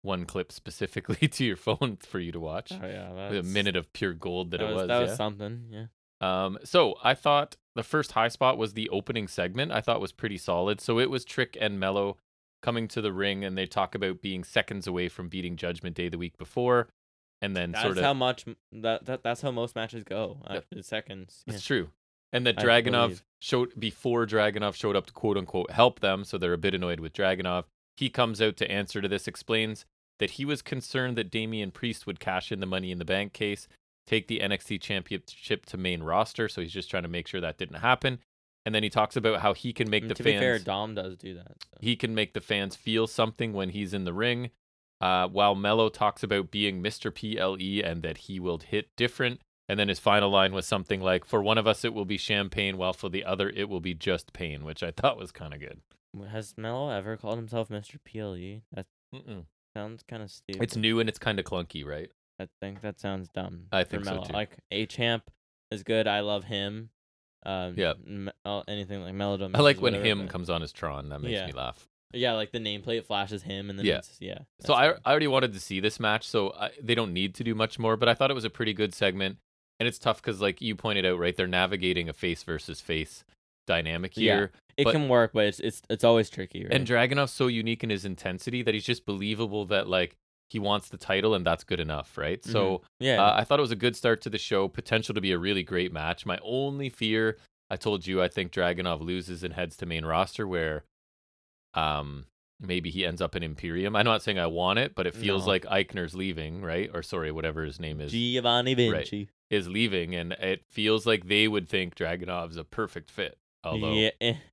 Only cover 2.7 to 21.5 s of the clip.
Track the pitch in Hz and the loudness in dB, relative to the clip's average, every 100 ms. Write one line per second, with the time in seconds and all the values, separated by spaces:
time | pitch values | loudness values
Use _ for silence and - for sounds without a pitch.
2.7 | 190 92 98 92 90 98 101 90 101 101 | -12 -10 -10 -12 -10 -4 -4 0 0 2
3.7 | 90 80 - 98 82 95 90 87 104 107 | 0 -6 -2 -2 -2 -4 -2 -2 -2 -2
4.7 | 107 92 120 123 113 107 101 104 120 117 | 0 2 2 2 0 -4 -4 -8 -10 -12
5.7 | 107 113 _ _ _ 95 92 95 98 - | -12 -14 _ _ _ 0 2 0 -4 2
6.7 | 180 127 - 117 127 147 143 151 - _ | 4 4 4 2 4 6 4 4 -8 _
7.7 | 120 110 156 143 - 117 - 131 127 110 | -8 0 0 2 2 2 4 2 4 0
8.7 | 110 110 98 - 113 98 - 90 104 135 | -2 -2 -2 -2 -4 -4 -2 -2 -2 -2
9.7 | - 117 113 95 - 113 95 - 87 95 | 0 0 0 -2 -4 -6 -4 0 2 2
10.7 | 104 - 117 131 131 - - 123 - 107 | 0 2 2 4 0 -4 -4 -4 0 -2
11.7 | 98 95 98 101 95 _ _ _ _ - | 0 0 2 0 -2 _ _ _ _ -2
12.7 | 117 113 - 107 92 101 98 98 92 92 | -2 -2 -2 -2 0 0 0 -4 -2 -2
13.7 | - 95 104 95 90 98 92 87 117 - | 0 -2 -2 -2 -2 -6 -6 -2 -2 -2
14.7 | 101 90 90 87 - 87 92 90 85 87 | -6 -4 -2 -4 -6 -10 -6 -6 -6 -6
15.7 | 85 90 80 87 85 87 _ - - 123 | -6 -8 -4 -4 -4 -8 _ -8 0 4
16.7 | 123 117 _ _ _ _ _ 101 92 87 | 4 2 _ _ _ _ _ -4 -2 -2
17.7 | 87 113 92 139 135 127 123 - - _ | 0 0 2 2 4 0 0 -8 -16 _
18.7 | 110 113 113 - 127 117 120 143 120 120 | -4 -2 -2 -4 -4 -4 -4 -4 -4 -4
19.7 | 113 113 117 104 98 104 143 - 95 - | -6 -8 -10 -8 -6 -6 -8 -10 -10 -10
20.7 | - - 110 - 95 92 - - | -16 -8 -8 -8 -16 -16 -16 -10